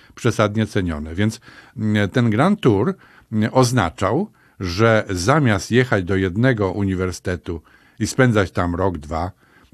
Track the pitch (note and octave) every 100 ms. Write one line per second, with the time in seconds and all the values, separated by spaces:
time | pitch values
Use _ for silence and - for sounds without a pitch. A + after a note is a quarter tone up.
0 | - - A#2+ A2 G#2 A2 G#2 G#2 F2+ D2+
1 | D#2+ E2 G#2+ - - - - - G#2+ G#2
2 | G2+ B2+ A#2+ G#2+ F3+ G3+ B2+ G2 D#3 F#3+
3 | - - - G#2+ A2+ B2+ A#2+ B2 E2 -
4 | F#2+ C#3 G#3+ _ _ - F#2 F2 A2+ A2
5 | G2+ F2+ F#2+ D#3 B2+ F#2+ - A#2+ B2+ G#2
6 | F2 F#2+ F#2+ G2 C3 G#2+ F#2+ G2 G2 F2+
7 | F#2 F2 F#2+ F2+ - E2 - _ _ -
8 | G#2 - B2+ G#2 F#2 G#2 E2+ F2 F#2+ D#2+
9 | D2 E2 F#2 - _ _ _